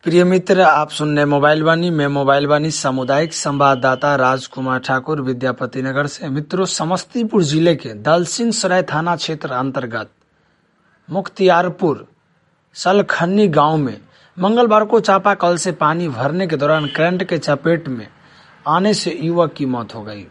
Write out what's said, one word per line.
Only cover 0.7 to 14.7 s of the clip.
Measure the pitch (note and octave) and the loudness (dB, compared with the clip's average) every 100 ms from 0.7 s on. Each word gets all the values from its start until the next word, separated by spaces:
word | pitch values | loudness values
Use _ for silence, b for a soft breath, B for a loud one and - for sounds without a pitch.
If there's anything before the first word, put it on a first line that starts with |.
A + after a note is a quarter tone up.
| D3 D3+ | 4 0
सुन | - D3+ D3 | -4 -2 0
रहे | |
मोबाइल | C#3+ C#3+ D3 D#3 | 2 4 4 4
वाणी, | D#3 E3 F3 | 2 2 0
मैं | D#3+ C#3+ | 0 0
मोबाइल | C#3+ C3 C#3 C#3+ | 0 2 2 2
वाणी | D3 D#3 | 2 0
सामुदायिक | D3 C#3 C3 B2+ C#3 D#3+ | -2 -2 -2 0 0 0
संवाददाता | - D3+ C#3 C#3 C3 C3 C3 D3 C#3 | -4 -4 2 2 4 0 0 0 2
राजकुमार | C3 C3 C3 - C3 C3 | 2 0 -6 -8 -4 -4
ठाकुर | C3 C3 C3 D3+ | -2 -4 -2 -6
विद्यापति | C3 B2 C3 B2 B2+ C3 | -4 -4 -4 -4 -6 -6
नगर | C3+ C3+ C#3+ | -4 -4 -4
से। | - C#3+ | -6 -8
मित्रों, | C#3 D3+ F#3 | -6 -4 -4
समस्तीपुर | F#3 - D#3+ F3+ - B3 A3 A3 | -4 -4 -4 -4 -4 -6 0 0
जिले | D#3 D#3 E3+ D3+ | 2 2 2 2
के | A2+ | -4
दलसिंह | G#2+ A#2+ E3 E3+ - A#3 | -6 0 2 0 -2 -2
सराय | G#3+ F#3+ F3+ | -2 0 0
थाना | F3+ D#3 E3+ E3+ | 0 -2 -2 -4
क्षेत्र | - D#3 D#3 | -4 -8 -6
अंतर्गत | B2+ C3+ C3+ B2 A2+ G#2+ _ _ _ _ _ _ _ _ _ - | -4 -4 -4 -6 -8 -10 _ _ _ _ _ _ _ _ _ -8
मुख्तियारपुर | F3+ F#3+ - F#3+ E3+ F3+ - E3+ B2+ - _ _ _ _ _ _ | -8 -8 0 4 4 2 0 -2 -2 -8 _ _ _ _ _ _
सलखन्नी | - F3 G3+ G3 - E3+ G3+ G#3 | -6 2 2 2 0 0 2 4
गांव | D3+ D3 D#3+ | 4 2 2
में | C3+ G#2 _ b b - | -2 -6 _ b b -4
मंगलवार | F#3 A#3 A#3+ | 0 2 4